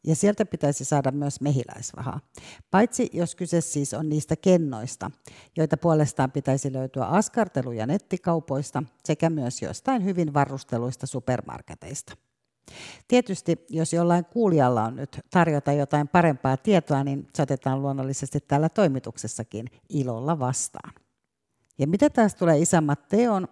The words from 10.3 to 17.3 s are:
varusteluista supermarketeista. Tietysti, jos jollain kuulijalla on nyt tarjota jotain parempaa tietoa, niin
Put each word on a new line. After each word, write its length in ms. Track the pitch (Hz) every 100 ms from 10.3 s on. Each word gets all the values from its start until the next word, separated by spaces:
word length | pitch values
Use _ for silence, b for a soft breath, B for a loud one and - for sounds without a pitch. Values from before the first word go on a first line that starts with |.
varusteluista 720 | 143 139 135 - 120 120 123 135
supermarketeista. 1080 | 131 - 127 - 62 - 78 - 147 - - _ _ _ _ B B B B -
Tietysti, 560 | 247 240 190 - 165 -
jos 240 | 160 160
jollain 320 | 170 175 175
kuulijalla 580 | 170 240 214 160 127 120
on 140 | 113 127
nyt 240 | 139 - -
tarjota 420 | 185 165 147 143
jotain 360 | 143 139 147 143
parempaa 480 | 180 170 135 131 131
tietoa, 480 | - 190 - 139
niin 220 | 139 139 -